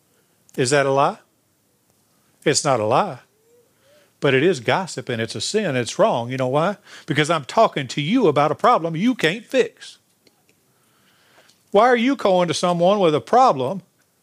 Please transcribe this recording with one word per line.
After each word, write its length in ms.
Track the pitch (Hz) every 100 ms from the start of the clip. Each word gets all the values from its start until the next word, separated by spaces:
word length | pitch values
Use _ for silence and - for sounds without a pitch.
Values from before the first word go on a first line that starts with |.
| _ _ _ _ _ -
Is 140 | 127
that 160 | 143 139
a 60 |
lie? 260 | 135 151 220 _ _ _ _ _ _ _ _ _ _ _ _ -
It's 180 | 139
not 160 | 151 127
a 60 | 107
lie. 340 | 131 196 127 _ _ _ _ _ _ _ _ _ _
But 140 | 143
it 100 | 131
is 180 | 160 165
gossip, 480 | 113 147 185 - 120
and 120 | 117
it's 140 | 113 110
a 60 |
sin. 340 | - 208 202 127
It's 240 | 120 -
wrong. 320 | 214 151 117
You 60 | 127
know 100 | 131
why? 300 | 139 170 208 - - -
Because 240 | 147 151
I'm 140 | 165
talking 440 | 135 - 226 - 131
to 120 | -
you 260 | 147 247 202
about 220 | 143 147
a 60 | 143
problem 400 | 214 233 165 160
you 180 | 226
can't 320 | 254 156 208 214
fix. 520 | 269 202 - - - _ _ _ _ _ _ _ _ _ _ _ _ _ _ _ _ _
Why 120 | 196 240
are 100 | 247
you 180 | 240 277
going 320 | 208 185 175
to 60 |
someone 460 | 143 180 175 175 208
with 140 | 175
a 80 | 151
problem 600 | - 233 262 151 127 190 - _ _ _